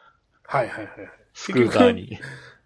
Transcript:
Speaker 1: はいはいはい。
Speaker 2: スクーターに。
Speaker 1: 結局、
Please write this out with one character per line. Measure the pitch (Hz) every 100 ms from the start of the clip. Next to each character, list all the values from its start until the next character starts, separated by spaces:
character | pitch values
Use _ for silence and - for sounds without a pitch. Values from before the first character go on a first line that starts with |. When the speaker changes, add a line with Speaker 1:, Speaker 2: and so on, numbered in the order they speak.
| _ _ _ _
Speaker 1:
は | - 139
い | 107
は | -
い |
は | 101
い。 | - 95 - _
Speaker 2:
ス | - -
ク | -
ー | 113
タ | - 247
ー |
に。 | - -
Speaker 1:
結 | -
局、 | - - - _